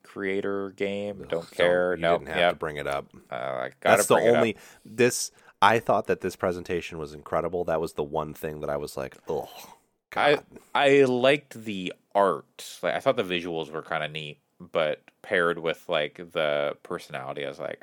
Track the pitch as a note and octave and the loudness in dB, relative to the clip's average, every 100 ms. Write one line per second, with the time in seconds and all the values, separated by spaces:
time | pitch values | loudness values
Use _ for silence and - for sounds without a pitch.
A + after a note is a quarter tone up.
0 | - G2+ F#2+ G2 G2+ G2 G2 F#2+ G2+ G2+ | -18 -6 -4 -2 -2 -4 -6 -4 -4 -2
1 | G2+ G2 - E2 - - F2 F2+ F2+ E2+ | -6 -10 -6 -6 -6 2 4 4 2 2
2 | E2+ E2+ C#2+ D#2+ F2 D#2+ D#2+ D2 C#2+ C#2+ | 2 0 0 2 2 2 -6 -4 -4 -4
3 | - - _ B1 C2+ B1+ C2 - - G#2+ | -6 -18 _ -8 -6 -6 -8 -2 4 4
4 | G2 B2 - A#2+ A2+ - - - - A2 | 6 6 6 6 4 0 -12 -20 -16 2
5 | B2 - - _ - - G2+ A2+ - G2 | 2 2 -8 _ -20 2 4 4 2 0
6 | - F2+ F#2 - F#2+ F2+ E2+ F2 - D#2+ | 2 -2 -2 -2 -4 -4 -4 -6 -6 -10
7 | D2+ D2+ - E2 E2 F2 E2+ D#2+ E2 - | -10 -12 -2 -2 0 -4 -2 -2 -2 -4
8 | D2 D#2 D2+ D2+ D#2+ D2+ D2 D2 D2 - | -4 -4 -6 -6 -8 -6 -6 -6 -6 -8
9 | C2 - - D2+ - - - - _ _ | -10 -12 -6 -6 -6 -16 -20 -20 _ _
10 | _ F#2 C#3+ D3+ - - _ B2+ C#3 C#3 | _ 0 2 2 -2 -20 _ 2 4 6
11 | C3 B2 C3 D3+ _ A#2+ A2 G2 F2 - | 6 4 4 2 _ -14 -8 -6 -6 -10
12 | _ G2+ G2 C#2+ - - - - F2 C#2+ | _ 2 2 2 -6 -18 -16 -6 -2 0
13 | C3+ B2 F#2+ F2+ F2 D#2+ D2+ D#2 - D#2+ | 0 0 -2 -2 -4 -6 -6 -8 -6 -4
14 | D2+ D#2 D2 D2 _ _ F2 F2 D2+ - | -4 -8 -12 -16 _ _ -6 -2 -2 -2
15 | _ _ - F#2+ E2+ E2 D#2+ D#2 - D#2+ | _ _ -2 2 2 0 -4 -6 -2 -2
16 | D2+ - E2+ E2 D2+ D2 D2 - - E2+ | -2 -8 -8 -4 0 0 -2 -6 -10 -12
17 | - C#2 C2+ C#2+ C#2 D#2 D2 - | -10 -10 -8 -8 -8 -8 -10 -12